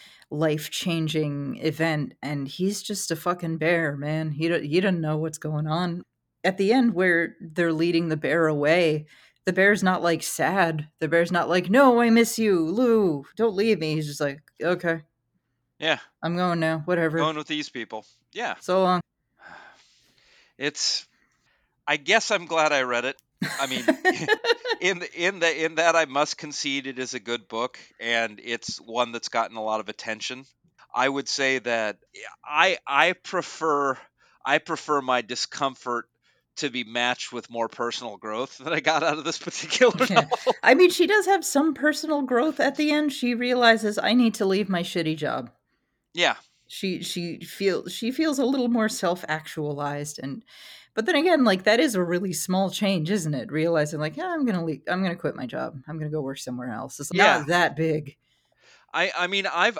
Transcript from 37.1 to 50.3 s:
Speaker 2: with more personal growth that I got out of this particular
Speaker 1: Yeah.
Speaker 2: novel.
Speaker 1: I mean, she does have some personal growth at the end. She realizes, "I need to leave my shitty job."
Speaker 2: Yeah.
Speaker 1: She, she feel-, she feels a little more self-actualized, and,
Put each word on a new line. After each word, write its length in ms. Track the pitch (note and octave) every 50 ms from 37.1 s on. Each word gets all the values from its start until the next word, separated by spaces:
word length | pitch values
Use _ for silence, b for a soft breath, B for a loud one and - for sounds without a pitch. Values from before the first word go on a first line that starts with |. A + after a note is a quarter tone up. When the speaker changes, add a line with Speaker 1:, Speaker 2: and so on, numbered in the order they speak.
| B2 - - -
Speaker 2:
with 180 | B2 A#2+ - -
more 180 | A#2+ A#2 A2+ A2
personal 480 | - - A#2+ A#2 A2 - B2+ A2+ G2+
growth 420 | - A2 G#2+ G#2+ A2+ C3+ - - -
that 140 | C3 D#3
I 60 | E3 D3+
got 240 | B2+ D#3 D#3+ D3
out 160 | D#3+ D#3 D3+ D#3
of 60 | C#3
this 140 | D#3+ D3 -
particular 680 | - E3+ - - - D#3+ - - B3+ A#3 E3+ - B3+ -
Speaker 1:
Yeah. 120 | - A#3
Speaker 2:
novel. 340 | D3+ - B3 - - C4 - -
Speaker 1:
I 120 | - - C4
mean, 160 | F4+ F4+ F4
she 180 | - - E4+ F#4+
does 180 | G#4+ G#4 F4
have 180 | F#4 G4 F4 -
some 300 | - - C#4 D#4 D#4+ C4
personal 480 | - C#4 D4+ D4+ - - D#4 D4+ C#4+
growth 380 | C4+ B3+ B3 A#3 C#4+ D#4 - -
at 160 | - C#4 C4+
the 160 | - D4+ D4+
end. 200 | D4 D4+ D4+ C#4+
She 220 | C4+ - B3 A#3+ A#3+
realizes, 640 | A3+ B3 B3 B3 B3 A#3+ A3+ A3+ G#3+ A3 G#3 G#3 -
"I 140 | - G3+ A3+
need 200 | B3+ A#3 A3+ G#3+
to 120 | - G#3
leave 220 | F#3+ F#3+ G3+ G3+ G3
my 160 | F#3+ E3+ F3
shitty 320 | - - F3 D#3 D#3 D#3
job." 340 | D3 D3+ B2+ A#2+ C3 A#2+ - _ _ _ _ _ _ _ _ _ _ _ _
Speaker 2:
Yeah. 240 | - E3 F3 C3+ - - - _ _ _ _ -
Speaker 1:
She, 340 | - - G3+ F#3+ F3+ -
she 380 | F3+ - - F3+ E3+ E3+ - -
feel-, 480 | E3+ - - - G3 G3 F3 - - F3+
she 240 | - - A3+ A#3
feels 260 | C4 - D#4+ D#4 C4+ C#4
a 60 | B3+
little 240 | B3+ C4+ C4+ A#3+ A#3
more 200 | A#3+ A3+ A3 A3
self-actualized, 1300 | - - G3 E3+ F#3 F3+ - - D#3 D#3 D#3 - - D#3+ D3 D3 C#3+ C#3+ D3 C#3+ C#3+ D3 D3 D3 - -
and, 220 | - C#3